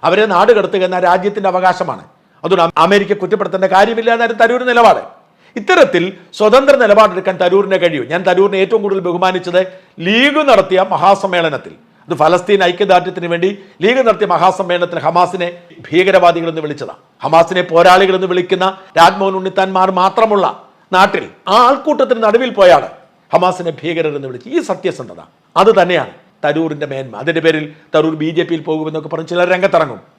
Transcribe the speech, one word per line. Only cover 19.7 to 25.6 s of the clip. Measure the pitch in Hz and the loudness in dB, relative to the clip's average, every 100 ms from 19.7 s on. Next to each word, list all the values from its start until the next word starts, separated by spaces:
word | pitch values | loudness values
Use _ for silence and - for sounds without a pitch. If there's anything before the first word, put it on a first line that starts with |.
| 190 190 | 0 0
മാത്രമുള്ള | 185 190 190 220 208 170 - - _ _ | 0 -2 0 0 0 -2 -6 -18 _ _
നാട്ടിൽ | 185 202 180 120 - - | 0 0 0 -8 -16 -2
ആ | 208 247 | 2 4
ആൾക്കൂട്ടത്തിന് | 277 302 254 262 240 | 2 -2 -2 0 0
നടുവിൽ | 220 226 254 | 2 0 0
പോയാണ് | 208 185 156 120 - _ _ _ | 2 4 4 2 -14 _ _ _
ഹമാസിനെ | 160 180 180 170 139 | -2 -2 -4 -8 -8
ഭീകരരെന്ന് | 156 165 156 143 135 | -8 -4 -4 -6 -10
വിളിച്ചത്. | 123 - | -14 -6
ഈ | 320 | -6
സത്യസന്ധത | - 180 185 - 117 85 78 _ _ | -4 -6 -6 -8 -14 -18 -20 _ _
അത് | 160 | 0